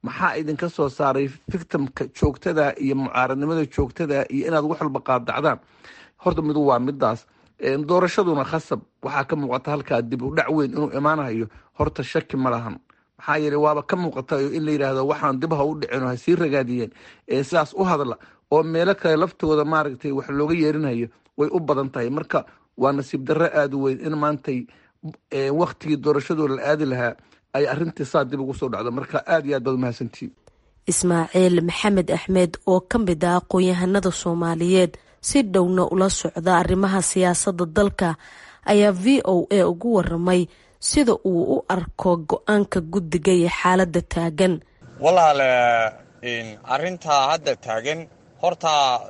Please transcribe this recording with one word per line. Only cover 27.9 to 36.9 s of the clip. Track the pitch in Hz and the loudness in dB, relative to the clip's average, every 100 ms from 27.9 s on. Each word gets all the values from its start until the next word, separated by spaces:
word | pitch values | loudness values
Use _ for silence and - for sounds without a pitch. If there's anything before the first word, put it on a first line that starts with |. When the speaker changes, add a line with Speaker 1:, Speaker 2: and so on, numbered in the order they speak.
| - 139 | -6 -2
Speaker 1:
saa | 160 135 | -2 -2
dib | 139 | -4
ugu | 135 | -6
soo | 131 135 | -6 -6
dhacdo. | 104 117 | -4 -4
Marka | 120 135 143 - | -6 -6 -6 0
aad | 165 143 | -2 0
iyo | 139 | -4
aad | |
baad | 123 131 | -2 -2
u | |
mahadsantihiin. | 127 120 117 - - _ _ _ _ _ - | -4 -6 -10 -10 -16 _ _ _ _ _ -4
Speaker 2:
Ismaaciil | 175 180 170 165 185 185 175 | -2 0 0 0 2 4 4
Maxamed | 170 - 214 196 165 | 0 -2 0 2 0
Axmed, | 165 - 185 180 - - | -4 0 2 2 0 0
oo | 185 | 0
ka | 180 240 | 2 -2
mid | 202 160 | 0 0
ah | 175 175 | 2 0
aqoon-yahanada | - 190 185 180 180 196 190 | 0 2 2 2 2 0 0
Soomaaliyeed, | - 180 170 170 165 170 185 175 - _ _ | -2 -4 -2 -2 0 2 4 4 0 _ _
si | - 285 | 0 2
dhowna | 220 190 180 185 175 | 2 2 2 2 2
ula | 190 190 | 2 2
socda | - 233 - 170 175 | 0 -4 -2 2 4
arrimaha | 175 185 196 | 4 2 2